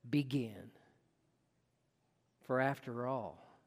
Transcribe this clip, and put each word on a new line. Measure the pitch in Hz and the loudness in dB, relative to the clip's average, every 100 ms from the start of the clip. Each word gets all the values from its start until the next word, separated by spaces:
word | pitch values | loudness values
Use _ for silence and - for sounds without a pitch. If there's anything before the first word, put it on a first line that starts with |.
| 120 | 2
Begin. | 147 135 139 113 101 - - - _ _ _ _ _ _ _ _ _ _ _ _ _ _ _ - | 2 2 0 -2 -8 -16 -20 -20 _ _ _ _ _ _ _ _ _ _ _ _ _ _ _ 0
For | 131 | 4
after | 135 139 - 120 123 | 4 0 -6 -4 -2
all | 131 98 76 - - | -2 -4 -12 -20 -20